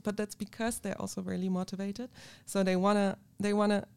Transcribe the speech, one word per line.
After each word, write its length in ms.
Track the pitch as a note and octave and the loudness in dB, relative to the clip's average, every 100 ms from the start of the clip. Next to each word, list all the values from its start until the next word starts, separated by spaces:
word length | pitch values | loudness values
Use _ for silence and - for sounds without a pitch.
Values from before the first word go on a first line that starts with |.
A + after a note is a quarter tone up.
but 140 | - G3+ | -4 -2
that's 180 | G#3 | -4
because 460 | - G3+ - A#3 - | -6 -10 -4 -4 -4
they're 200 | G3+ - | -6 -6
also 220 | G3 - | -6 -6
really 260 | F#3 F3+ F#3 | -4 -2 0
motivated. 600 | F3+ F#3 F#3 G3 G3+ B3+ - - - | -2 -2 -4 -6 -6 -10 -14 -20 -20
So 200 | - G3 | -4 2
they 100 | F#3+ | 4
wanna, 440 | F#3 F#3+ G#3 G3 F#3+ - - | 4 4 4 2 0 -8 -4
they 140 | G#3 | 0
wanna, 340 | G#3 G#3 G3+ - | 4 4 2 0